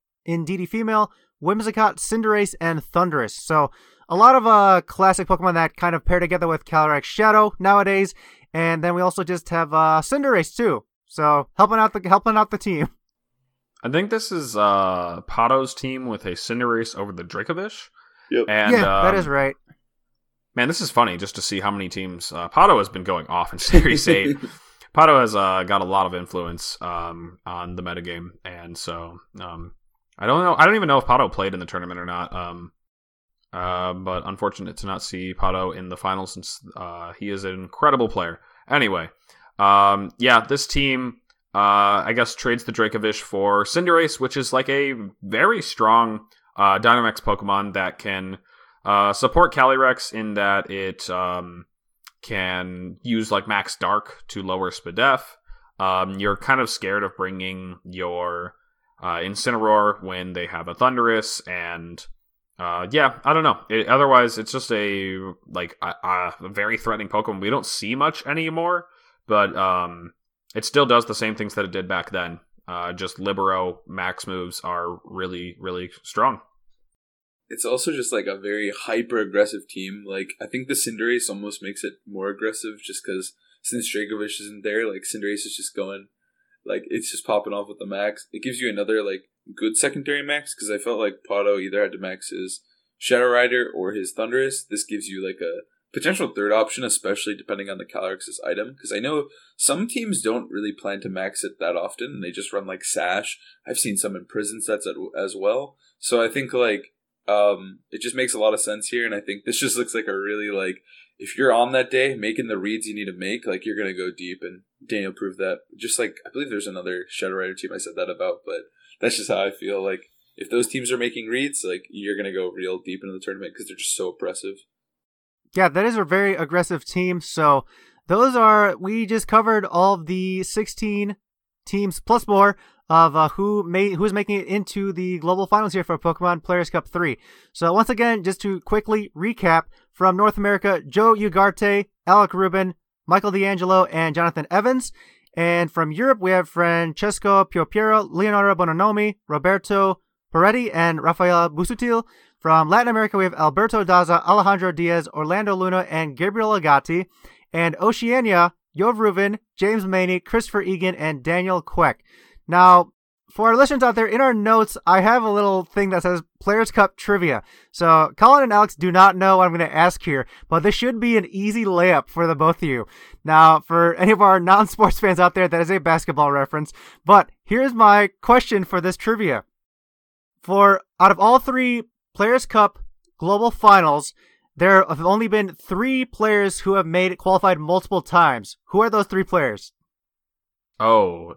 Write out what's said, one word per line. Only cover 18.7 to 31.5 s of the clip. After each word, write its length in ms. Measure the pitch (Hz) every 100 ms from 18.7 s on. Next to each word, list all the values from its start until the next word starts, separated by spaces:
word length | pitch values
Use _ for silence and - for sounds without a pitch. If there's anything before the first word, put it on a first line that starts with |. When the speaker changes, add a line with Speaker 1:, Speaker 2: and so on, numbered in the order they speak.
Speaker 1:
Yeah, 100 | 240
that 320 | 98 196 190
Speaker 2:
um, 60 | 190
Speaker 1:
is 80 | 156
right. 280 | 139 139 - _ _ _ _ _ _ _ _ _ -
Speaker 2:
man, 120 | 131
this 140 | 170
is 80 | 160
funny 280 | 117 113 87
just 180 | 98 -
to 60 |
see 180 | - 98
how 100 | 101
many 200 | 101 92
teams, 420 | 98 95 87 -
uh, 180 | 85 85
Pato 280 | - 196 131
has 100 | 98
been 140 | 92
going 240 | 90 87 78
off 260 | 87 85
in 60 | 87
<laughs> 120 | -
Series 360 | 175 151 151 -
eight. 300 | 98 139 143 - - _
Speaker 3:
<laughs> 280 | _ - 151
Speaker 2:
Pato 240 | 156 139
has, 160 | 117 104
uh, 280 | 95 92
got 180 | 92 101
a 40 | 92
lot 200 | 98 92
of 100 | 90
influence, 600 | 87 90 85 85 - -
um, 580 | 87 85 85 85 85 90 92
on 300 | 87 87 90
the 80 |
metagame, 460 | 90 87 85 85 87 - 95
and 320 | 87 85 82
so, 420 | - 85 85 85 _ 101
um, 320 | 90 82 87 - _ _ _ -
I 80 | 107
don't 160 | 151
know. 120 | 180 151
I 80 | 170
don't 100 | 214
even 120 | 170
know 100 | 139
if 80 | -
Pato 240 | 123 107
played 240 | - 98